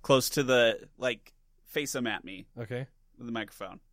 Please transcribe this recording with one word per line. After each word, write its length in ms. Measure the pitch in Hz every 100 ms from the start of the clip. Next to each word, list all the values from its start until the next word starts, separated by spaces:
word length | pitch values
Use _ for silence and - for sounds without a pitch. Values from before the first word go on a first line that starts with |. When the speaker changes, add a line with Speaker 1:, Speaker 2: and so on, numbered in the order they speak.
Speaker 1:
Close 300 | - 135 -
to 120 | -
the, 440 | 131 127 117 104 143 _
like, 380 | 127 117 _ _ _ _ _
face 280 | 156 147
'em 120 | 135 120
at 180 | 101
me 220 | - 92 - -
Speaker 2:
Okay. 280 | 117 123 131 _ _ _
Speaker 1:
with 80 | 120
the 60 |
microphone. 480 | 113 104 - 95 95 _